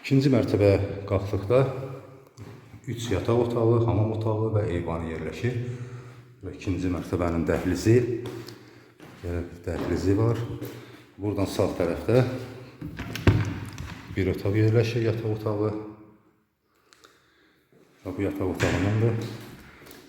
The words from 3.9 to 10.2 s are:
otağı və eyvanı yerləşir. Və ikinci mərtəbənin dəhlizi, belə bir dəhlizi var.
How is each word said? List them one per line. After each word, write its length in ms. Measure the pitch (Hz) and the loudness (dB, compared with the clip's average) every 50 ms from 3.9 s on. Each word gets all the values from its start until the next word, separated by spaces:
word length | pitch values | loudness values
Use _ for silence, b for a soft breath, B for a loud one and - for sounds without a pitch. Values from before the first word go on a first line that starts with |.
| - - 107 110 110 | 2 2 2 2 0
otağı 320 | 107 110 113 110 107 110 110 104 | -2 -2 -2 0 0 0 0 0
və 60 | 104 98 87 87 | 0 0 0 -2
eyvanı 400 | 85 85 85 82 80 82 82 80 | -4 -2 -4 -4 -4 -4 -6 -6
yerləşir. 420 | 80 78 78 80 - - 120 - 117 123 123 B B B B B B B B B B B B B - - | -6 -8 -8 -8 -4 -4 -2 -2 -2 -6 -6 B B B B B B B B B B B B B -14 -14
Və 140 | 90 - | -12 -12
ikinci 340 | - - 101 90 85 90 92 | -8 -4 -4 -2 -2 -2 -2
mərtəbənin 540 | 87 82 - - - 85 87 85 85 82 80 | -2 -4 -4 -4 -2 0 0 0 0 0 2
dəhlizi, 480 | - 85 71 - 92 90 - - 110 113 123 117 - - - - B B B B B B B B B B B B B B B - - - - | 2 0 0 2 0 -2 2 4 6 6 6 6 2 -4 -6 -6 B B B B B B B B B B B B B B B -20 -20 -20 -10
belə 240 | - 87 87 85 82 | -6 -4 -4 -4 -4
bir 160 | - - - - 92 | -6 -12 -10 -8 -6
dəhlizi 480 | 82 - - - - - - 92 98 | -4 -4 -2 -2 -2 0 2 2 2
var. 240 | 104 | 4